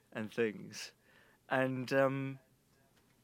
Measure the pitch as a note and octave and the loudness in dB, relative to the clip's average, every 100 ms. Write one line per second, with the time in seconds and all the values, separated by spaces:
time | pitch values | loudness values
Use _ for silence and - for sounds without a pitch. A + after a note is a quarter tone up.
0 | _ A#2+ G#2+ - A2+ F#2+ G#2+ A2 - - | _ -6 -4 0 0 0 -10 -12 -12 -16
1 | _ - - _ - C3 C3 B2+ A#2+ C3+ | _ -20 -20 _ -2 2 2 0 0 4
2 | C3+ C3+ C3+ C3+ _ _ _ _ _ _ | 4 2 -4 -8 _ _ _ _ _ _
3 | _ _ | _ _